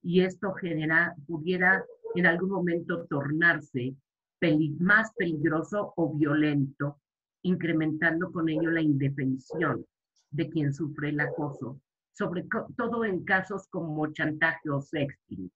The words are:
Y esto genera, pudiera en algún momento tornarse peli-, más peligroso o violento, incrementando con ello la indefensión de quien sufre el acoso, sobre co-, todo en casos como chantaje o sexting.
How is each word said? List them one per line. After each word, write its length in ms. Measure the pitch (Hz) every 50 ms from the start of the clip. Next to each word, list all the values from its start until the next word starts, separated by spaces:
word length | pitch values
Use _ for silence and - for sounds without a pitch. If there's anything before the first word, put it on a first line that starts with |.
| -
Y 160 | 175 170 185
esto 320 | 185 185 - - - 190 185
genera, 600 | - 190 170 160 156 156 160 160 165 175 175 - 147 143
pudiera 600 | - 170 151 151 175 185 175 180 185 190 196 - - - _ - - -
en 100 | 180 180
algún 240 | 165 175 175 190 190
momento 560 | 196 185 175 175 170 175 170 - 175 170 -
tornarse 920 | - 156 143 139 139 151 160 170 170 165 151 - - - 127 120 135 135 - _ _ _ _ _ _ _ _
peli-, 360 | 180 165 151 151 160 147 147 151
más 320 | 175 190 208 220 214 - _
peligroso 760 | - 190 170 160 151 151 165 156 165 156 - - 208 196 - -
o 180 | - 165 143 156
violento, 880 | 147 156 143 151 151 151 151 147 143 135 135 - _ 143 143 - _ _ _ _ _ _ _ _ _
incrementando 920 | - 180 185 - 160 160 165 156 156 156 156 - 165 165 160 165 175 170
con 180 | - 170 160 160
ello 220 | 156 156 165 165
la 100 | 165 165
indefensión 1040 | 160 151 139 135 139 135 139 147 131 131 131 127 - - - 160 175 147 123 120 - _ _ _ _ _ _ _ _ _
de 180 | 143 147 165 -
quien 240 | - 160 147 143 139
sufre 360 | - 165 139 - - 147 147
el 100 | 147 147
acoso, 600 | 151 - - 165 147 139 - - - 113 135 - _ _ _ _ _ _
sobre 360 | _ - 208 175 175 - -
co-, 200 | - - 226 220 - -
todo 300 | - 240 233 240 233 226
en 180 | 214 185 170 -
casos 440 | - 196 190 185 - 196 190 - _
como 380 | - 185 175 160 151 156 156 151 151
chantaje 560 | - 156 156 151 151 165 165 160 - _ 151
o 120 | 143 139
sexting. 680 | 139 - - 151 135 139 - _ _ _ 104 90 92 90 _